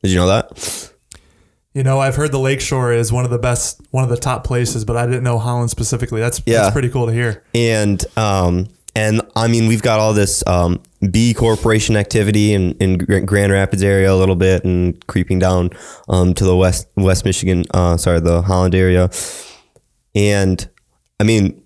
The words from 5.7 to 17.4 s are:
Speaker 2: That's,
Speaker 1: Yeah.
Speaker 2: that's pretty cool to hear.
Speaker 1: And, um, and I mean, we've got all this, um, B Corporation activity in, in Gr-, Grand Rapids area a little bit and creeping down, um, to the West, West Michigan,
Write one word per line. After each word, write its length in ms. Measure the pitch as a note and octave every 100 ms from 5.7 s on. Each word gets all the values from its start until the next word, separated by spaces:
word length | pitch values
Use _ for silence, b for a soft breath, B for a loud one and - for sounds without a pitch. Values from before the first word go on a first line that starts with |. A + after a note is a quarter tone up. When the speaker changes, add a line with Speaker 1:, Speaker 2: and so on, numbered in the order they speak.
| - A2 A#2+ B2 A2+
Speaker 2:
That's, 200 | A#2 - -
Speaker 1:
Yeah. 160 | A2+
Speaker 2:
that's 120 | G2
pretty 160 | A2+ B2
cool 160 | C3+ A#2+
to 60 |
hear. 320 | A2+ A#2+ G#2 _
Speaker 1:
And, 500 | A#2 A#2 A2 G#2 G2 - -
um, 500 | A2 G2 F2+ F2 G2 - - A2
and 260 | G#2+ A2 - -
I 140 | A#2
mean, 180 | A#2 A2+
we've 140 | A2+
got 180 | B2 A2
all 140 | A2
this, 280 | G#2 G2 - -
um, 340 | F2+ F2 F2+ - _ G2
B 220 | G2+ A#2+
Corporation 640 | A2 A#2 A2 A2+ A2 - A2
activity 560 | G2+ A2 G#2 G#2 G#2
in, 180 | G2+ F2+ -
in 200 | F#2+ F#2
Gr-, 220 | F2 G2
Grand 320 | G2 G2+ G2+
Rapids 320 | G2 F#2+ F#2+
area 280 | G2 G2 F#2+
a 40 | F#2+
little 220 | F#2+ F2+
bit 260 | F#2 F#2
and 420 | F#2 F2+ F2+ E2+ -
creeping 300 | - F2+ F#2
down, 320 | F#2 F#2 F2+ B B B B
um, 260 | F#2 F2+ F2
to 100 | F#2+
the 100 | F2+
West, 320 | G#2 G2 - -
West 300 | F#2 F#2 -
Michigan, 400 | F#2